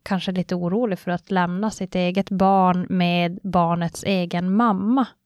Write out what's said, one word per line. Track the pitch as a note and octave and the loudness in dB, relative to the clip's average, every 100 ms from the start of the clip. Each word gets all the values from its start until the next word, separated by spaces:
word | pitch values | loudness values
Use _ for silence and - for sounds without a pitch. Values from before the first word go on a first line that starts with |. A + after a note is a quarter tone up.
kanske | - F#3+ F#3+ | -4 -4 -2
är | |
lite | F#3 F3 | -4 -4
orolig | F3+ F3 G#3 A#3+ F3+ | -4 -2 -2 -2 -4
för | F3+ | -4
att | F3 - | -6 -2
lämna | F#3 F3 F3+ A3 | 0 0 -2 -4
sitt | - F#3+ | -6 -4
eget | F3+ F3+ F#3+ F#3+ | -2 0 0 -2
barn | F#3+ F#3+ G3 F#3 F3+ - | 2 4 6 4 2 0
med | F#3 F3 F3 F3 F3+ | 0 2 2 0 -4
barnets | F#3+ F3 E3+ F3 E3+ - | -2 2 2 0 -2 -4
egen | - F#3+ E3+ F3 F3+ G3+ | -2 -2 0 -2 0 2
mamma. | A#3+ F#3+ G3+ C4+ - _ | 2 2 0 0 -2 _